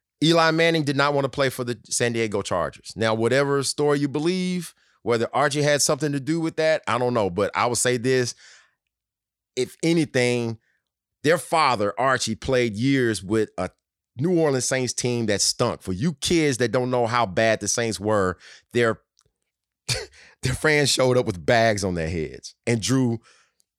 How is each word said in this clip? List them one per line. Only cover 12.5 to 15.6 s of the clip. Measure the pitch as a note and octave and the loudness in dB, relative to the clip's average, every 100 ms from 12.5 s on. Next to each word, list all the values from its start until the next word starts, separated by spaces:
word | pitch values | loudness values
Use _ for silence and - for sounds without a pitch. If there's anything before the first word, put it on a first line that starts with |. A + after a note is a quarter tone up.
| B2+ A#2+ | 0 0
years | G2+ C3 C#3 A#2+ G2 | 0 0 2 0 -2
with | F#2+ A2 G#2+ - | 0 0 0 -4
a | F#2 _ _ _ _ - | -8 _ _ _ _ -4
New | E3 E3+ | 0 2
Orleans | D#3 C3 | 2 0
Saints | - C3 B2 | 0 -2 -2
team | - B2+ A#2+ | -2 -2 -2
that | A2 G2 | 0 0
stunk. | - - | 0 0